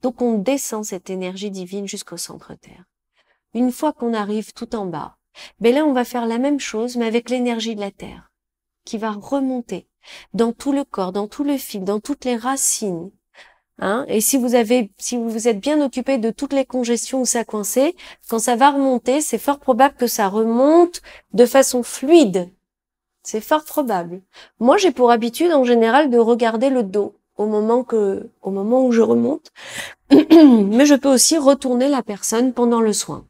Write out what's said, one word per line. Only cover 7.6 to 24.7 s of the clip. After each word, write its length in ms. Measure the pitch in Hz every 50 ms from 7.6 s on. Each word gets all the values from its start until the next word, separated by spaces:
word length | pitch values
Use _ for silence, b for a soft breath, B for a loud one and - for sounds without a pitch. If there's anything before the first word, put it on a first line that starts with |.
| 220 226 226
de 60 | 208
la 100 | 202 196
terre, 400 | 196 _ - - - - - _ _ _ _ _ _ _ _ _ _ _ _
qui 140 | - - 214
va 140 | 208 220 208
remonter 760 | 208 196 - 269 277 269 262 262 247 240 _ 196 175 - _ _ _ B B B B B B _
dans 180 | 185 233 233 233
tout 200 | _ - 277 277
le 120 | 277 277
corps, 280 | _ - - 190 180 185
dans 160 | 202 202 208
tout 160 | - - 294
le 120 | 285 285
fil, 280 | 262 - - - 208 185
dans 160 | 190 202 214
toutes 240 | - - 285 - -
les 120 | 254 247
racines. 720 | 226 220 254 269 277 - - - - 220 202 180 165 170 190 _ _ _ _ b b b b b b b _ _ -
Hein ? 260 | - 190 202 240 285 -
Et 120 | - 220
si 160 | 214 - -
vous 180 | 277 240 254 233
avez, 380 | 247 233 208 247 254 233 196 _ _
si 180 | - - 247
vous 120 | 247 233 233
vous 200 | 220 226 214 240
êtes 120 | 233 196
bien 200 | 196 277 302 302 294
occupé 340 | 262 - 254 240 - 269 254
de 120 | 214 226
toutes 220 | 214 - 285 269 -
les 120 | 269 262
congestions 580 | _ - 254 247 226 240 226 - - - 269 254
où 40 |
ça 180 | 233 - 240 220
coincait, 500 | - - 214 208 190 - 247 269 311 359 B B B B B B -
quand 100 | - 226
ça 180 | 214 - 240
va 140 | 226 269 285
remonter, 500 | 277 277 277 269 254 240 _ - 254 302
c'est 180 | 302 - - 214
fort 200 | - - 285 285
probable 380 | - - 254 220 269 285 -
que 100 | _ 247
ça 220 | 233 - - 214 190
remonte 720 | 185 214 226 220 226 233 262 285 311 339 349 349 349 - B B B B B _ -
de 140 | 190 -
façon 360 | 240 - 269 269 - - 247 233
fluide. 680 | - - - - 269 339 339 294 202 175 190 175 175 _ _ _ _ _ _ _ _ _ _ _ _ _ _ _
C'est 160 | - - 220
fort 240 | 220 - 311 302 302
probable. 560 | - - 302 294 240 208 185 170 175 170 190 _ _ B B B B B _
Moi, 180 | 214 240